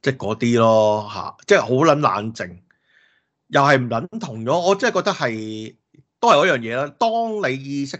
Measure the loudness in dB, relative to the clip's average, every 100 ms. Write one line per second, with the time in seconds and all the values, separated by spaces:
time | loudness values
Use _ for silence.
0 | -2 -4 -6 -2 2 4 6 6 4 2
1 | -4 -10 -12 -14 2 2 4 2 4 4
2 | 2 -2 -6 -8 -12 -14 _ _ _ _
3 | _ _ _ _ _ 0 4 2 2 -6
4 | -6 -10 -10 -8 -4 0 0 0 0 -2
5 | -4 -4 -4 -4 -8 -10 -12 -16 _ _
6 | _ _ 2 4 4 0 -2 -4 -6 _
7 | -2 0 -4 -4 -4 -6 -6 -8 -8